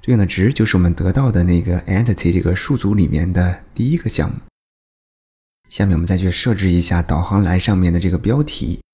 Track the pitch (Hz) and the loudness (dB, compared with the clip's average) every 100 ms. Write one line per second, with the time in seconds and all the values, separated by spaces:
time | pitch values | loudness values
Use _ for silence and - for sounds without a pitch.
0 | - 120 92 - 101 139 110 92 87 85 | 2 2 2 2 0 2 2 4 2 2
1 | 90 107 135 101 87 87 87 90 - 95 | 0 2 2 2 2 2 2 -2 0 0
2 | 120 95 85 90 85 90 - 139 98 104 | 0 0 0 0 0 -2 -2 -2 0 0
3 | 82 73 87 90 90 87 - - 120 170 | 2 0 0 0 0 -2 -10 -4 -2 0
4 | 113 - 73 - - _ _ _ _ _ | -2 -4 -4 -6 -14 _ _ _ _ _
5 | _ _ _ _ _ _ _ - 101 82 | _ _ _ _ _ _ _ -2 0 0
6 | 85 92 92 87 - 101 95 87 85 87 | 0 0 0 -2 -2 0 2 0 0 -2
7 | 82 76 85 98 92 90 - 98 90 85 | -2 -2 0 0 2 0 0 0 2 0
8 | 90 87 98 131 147 - - - _ | 0 -2 0 -2 -2 -4 -6 -8 _